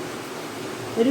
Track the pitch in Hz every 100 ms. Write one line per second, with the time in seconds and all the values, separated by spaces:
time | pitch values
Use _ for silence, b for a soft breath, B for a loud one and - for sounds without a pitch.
0 | - - - - - - - - - 226
1 | 240